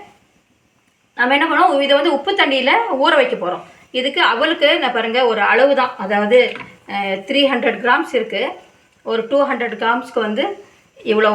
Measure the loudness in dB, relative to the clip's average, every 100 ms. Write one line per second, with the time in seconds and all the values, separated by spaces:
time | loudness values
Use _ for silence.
0 | -12 _ _ _ _ _ _ _ _ _
1 | _ -4 0 2 2 2 2 2 2 2
2 | 2 0 -2 0 0 0 2 0 0 0
3 | 2 2 2 -2 -6 -8 -12 -20 _ -6
4 | -4 0 0 2 0 2 2 2 0 -2
5 | -2 0 0 2 2 4 4 4 0 -4
6 | -4 -2 4 4 4 -2 -14 -20 -10 -8
7 | -4 -6 -2 0 2 2 -2 -2 0 0
8 | 0 -4 -4 -4 -6 -8 -18 _ _ _
9 | -6 -6 0 0 0 -2 -6 -4 -2 -2
10 | -4 -4 -4 -2 -4 -6 -16 _ _ -8
11 | -2 0 2